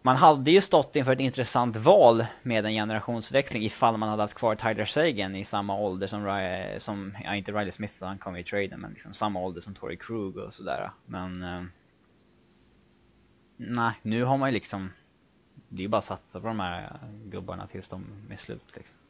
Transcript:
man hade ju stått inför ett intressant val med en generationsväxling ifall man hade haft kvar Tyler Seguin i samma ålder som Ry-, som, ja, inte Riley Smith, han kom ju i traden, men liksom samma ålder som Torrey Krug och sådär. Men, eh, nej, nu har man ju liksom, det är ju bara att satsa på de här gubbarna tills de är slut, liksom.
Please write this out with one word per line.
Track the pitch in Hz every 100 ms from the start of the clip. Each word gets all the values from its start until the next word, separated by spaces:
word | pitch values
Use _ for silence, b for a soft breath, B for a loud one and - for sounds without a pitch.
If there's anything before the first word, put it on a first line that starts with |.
man | 127 131
hade | 170 147 131
ju | 185
stått | 190 160 135 151
inför | 127
ett | 131
intressant | 131 131 120 127 120 110
val | 123 202 127 113 117 -
med | 127 110 107
en |
generationsväxling | 110 107 110 113 117 104 135 139 117
ifall | 107 - 120 110
man | 107
hade | 107
haft | 104
kvar | - 117 107
Tyler | 113 107 101
Seguin | 147 165 110 95 95
i | 98
samma | 104 101 98
ålder | 104 92 95
som | 104 101
Ry-, | 98 92 92 50 -
som, | - 101 98 98
ja, | - 101
inte | 92
Riley | 104 104
Smith, | - 104 -
han | 92 98
kom | 98 90
ju |
i |
traden, | 87 101 98 -
men | 107
liksom | 107 -
samma | 92 107 95
ålder | 92 85
som | 101
Torrey | 98 - 87
Krug | - 113 98 90
och | 98
sådär. | - 95 65 - - -
Men, | 90 92 90
eh, | 90 90 90 - _ _ _ _ _ _ _ _ _ _ _ _ _ _ _ _ _ -
nej, | - 120 117 107
nu | 107 113
har | 123 139
man | 135
ju |
liksom, | 113 - 101 92 - _ _ _ _ _ - _
det | 92
är |
ju | 98
bara | 110
att | -
satsa | 95 _ -
på | 110
de | 110
här | 92 87 101 - 117 107 107
gubbarna | 98 92 92 98
tills | 98 -
de | 92 101 104 107
är | 104
slut, | - 113 _ -
liksom. | - _